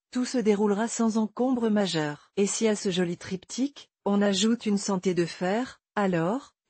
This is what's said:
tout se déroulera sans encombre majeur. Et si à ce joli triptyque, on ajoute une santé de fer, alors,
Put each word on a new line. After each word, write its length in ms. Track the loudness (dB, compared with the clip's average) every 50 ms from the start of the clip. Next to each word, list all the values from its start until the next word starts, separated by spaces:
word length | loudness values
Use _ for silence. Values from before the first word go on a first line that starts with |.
| _ _
tout 120 | -6 -4 -4
se 140 | -2 -2 0
déroulera 480 | 2 2 2 4 2 2 2 0 -2
sans 300 | -4 -2 0 0 2 2
encombre 520 | 0 -2 -2 -2 -2 0 0 0 0 2 2
majeur. 640 | 2 2 2 2 0 0 -2 -2 -4 -8 -14 _ _
Et 100 | 0 0
si 220 | 0 0 0 0 0
à 80 | 0
ce 160 | 0 -2 -2
joli 240 | 0 0 0 -2 -4
triptyque, 720 | -8 -8 -8 -10 -10 -10 -10 -4 -4 -4 -4 -4 -10 -20 _ _ _ _
on 180 | 0 2 4
ajoute 440 | 4 2 2 2 2 2 2 0 0
une 120 | 0 0 0
santé 360 | 0 -2 -2 0 0 0 0
de 120 | 0 -2
fer, 540 | -2 -4 -4 -2 -2 0 -2 -2 -4 -10 -18 _ _ _
alors, 560 | -2 0 2 2 0 0 0 -2 -4 -6 -10 _ _ _